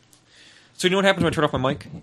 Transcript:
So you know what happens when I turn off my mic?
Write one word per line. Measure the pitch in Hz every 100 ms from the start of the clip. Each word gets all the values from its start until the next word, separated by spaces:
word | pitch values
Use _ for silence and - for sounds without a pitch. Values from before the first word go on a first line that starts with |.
| _ _ _ - - - _
So | - 180
you |
know | 190
what | 196
happens | 170
when | 165
I | 160
turn |
off | 151
my | 131 131
mic? | 147 - -